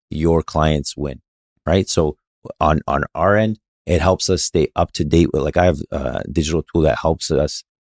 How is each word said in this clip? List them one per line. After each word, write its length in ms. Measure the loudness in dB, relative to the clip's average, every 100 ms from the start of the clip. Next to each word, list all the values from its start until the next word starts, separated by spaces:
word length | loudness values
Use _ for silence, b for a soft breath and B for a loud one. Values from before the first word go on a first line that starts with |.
| -10
your 320 | -2 2 2
clients 540 | 0 0 2 0 -4 -8
win, 240 | -8 -8 _ _ _ _ 0
right? 220 | 0 0
So 280 | 0 -2 -4 _ _ -16 -2
on, 200 | 0 0 0
on 180 | -4 -4
our 220 | -2 2 2
end, 220 | 0 -4 _ _
it 160 | -2 0
helps 300 | 2 0 0
us 120 | -2
stay 260 | 0 0 0
up 180 | -2 -4
to 120 | -2
date 240 | 2 4 4
with, 100 | 2
like, 140 | 0 2
I 100 | 2
have 140 | 2 -4
a 320 | -6 -4 -6 -4
digital 320 | -4 -2 -2
tool 200 | -2 0
that 160 | 2 0
helps 320 | -2 -2 -2
us 320 | 0 0 -4 -16 _